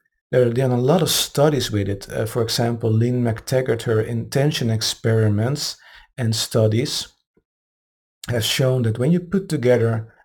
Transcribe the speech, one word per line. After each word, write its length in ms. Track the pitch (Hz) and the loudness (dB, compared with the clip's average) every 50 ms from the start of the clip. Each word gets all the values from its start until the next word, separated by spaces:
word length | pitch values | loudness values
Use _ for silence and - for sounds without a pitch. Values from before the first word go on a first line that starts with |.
| _ _ _ _ _ _ - | _ _ _ _ _ _ 2
there 140 | 127 123 | 4 4
are 60 | 120 117 | 4 2
done 200 | 123 135 127 123 | 2 0 2 2
a 80 | 120 | 2
lot 220 | 127 135 160 185 165 | 2 2 2 2 2
of 80 | - | 2
studies 600 | - - - - - 143 143 156 147 127 - - | 0 -2 -2 -2 0 2 2 4 2 2 -2 -2
with 180 | 110 104 98 101 | -2 -2 -2 -2
it. 220 | 98 - - - | -4 -6 -8 -8
Uh, 160 | - - 113 | -6 -4 -4
for 160 | 110 - 123 117 | -4 -2 -2 -2
example, 480 | 113 - - 120 117 117 113 120 113 | -2 0 0 0 -2 -2 -2 -2 0
Lynn 320 | 110 110 117 123 123 123 120 | 2 2 2 2 0 0 0
McTaggart, 600 | 117 113 - - - 135 127 127 - 120 113 - | 0 -2 -4 -4 -2 0 0 0 0 -2 -2 0
her 180 | 120 113 107 | 0 0 0
intention 720 | 107 - 117 113 117 110 - 139 135 151 151 - 131 113 | 0 -2 -4 -6 -6 -2 0 0 2 2 0 0 -2 -2
experiments 1040 | 113 110 - - - - - 117 113 113 110 107 104 104 110 127 147 147 - - - - - - - - - _ _ | -2 0 -2 -4 -6 -2 0 0 2 4 2 2 2 2 0 0 -2 -4 -6 -8 -10 -12 -18 -20 -20 -20 -20 _ _
and 180 | - 123 113 110 | -4 -2 -2 -2
studies 760 | 110 - - - 120 110 110 113 117 139 156 - - - - _ _ _ _ _ _ _ _ _ _ _ _ _ _ _ _ _ _ _ _ _ _ - - | -2 -4 -2 0 2 2 4 2 0 -2 -2 -4 -6 -8 -10 _ _ _ _ _ _ _ _ _ _ _ _ _ _ _ _ _ _ _ _ _ _ -10 -6
have 160 | 123 117 110 | -4 -4 -2
shown 380 | - - - 135 131 127 127 117 | -2 -2 0 0 0 2 0 0
that 160 | 113 107 120 | 0 0 0
when 140 | 123 151 175 | 2 2 2
you 80 | 175 | 2
put 280 | 170 - - 190 196 - | 0 -2 -2 -4 -2 -2
together 640 | 160 135 117 123 123 117 113 113 113 113 113 - _ _ _ | -4 0 2 4 4 4 4 2 0 -2 -4 -8 _ _ _